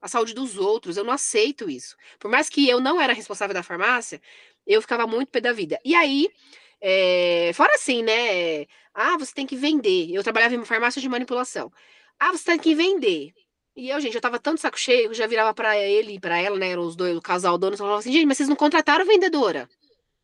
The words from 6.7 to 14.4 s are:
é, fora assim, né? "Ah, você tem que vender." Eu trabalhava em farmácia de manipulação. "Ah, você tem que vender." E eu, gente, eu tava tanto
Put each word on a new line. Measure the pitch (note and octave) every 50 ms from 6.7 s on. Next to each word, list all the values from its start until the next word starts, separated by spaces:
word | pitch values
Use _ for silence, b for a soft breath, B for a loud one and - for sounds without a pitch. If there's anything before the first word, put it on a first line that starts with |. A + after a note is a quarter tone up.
| b b
é, | G3+ F#3+ F#3+ F#3+ F#3 F3+ F3+ F3+ F3 F3 F3 E3+ E3+ E3+ E3+
fora | - D4+ A#4+ D5+
assim, | - - - B3+ A#3 A3+
né? | A3+ A3 A#3 A#3+ A3+ G3 F3+ E3+ E3 D#3 D3+ C#3+ b b b b b b
"Ah, | G3 A3+ D4+ F4+
você | D#4 C4+ - -
tem | C#4+ C#4
que | C4 C#4+
vender." | B3+ C4+ D4+ D#4 C#4+ A3 G3+ F#3 F#3 E3 E3+ F3+
Eu | G3 F#3+
trabalhava | A3+ A3 A3+ A3+ A#3+ B3
em | A#3 A3+
farmácia | - A#3 A3 A#3+ A#3+ - C#4
de | B3+ C4
manipulação. | B3 A#3+ B3 - B3 B3 B3+ - - F3 C3 - _ b b b b b b b b -
"Ah, | C4+ F4+
você | F#4 D#4 -
tem | - E4+ D4+
que | - D#4+ D#4
vender." | D4+ E4+ F#4+ G4 E4+ B3+ G#3 F3 D3+ C#3 D#3 _ _ _ _ _ _ _ _ -
E | C4+ B3 B3+
eu, | C#4 D#4
gente, | C#4+ A#3 A3+
eu | A3+
tava | - A#3+ A#3+
tanto | A#3+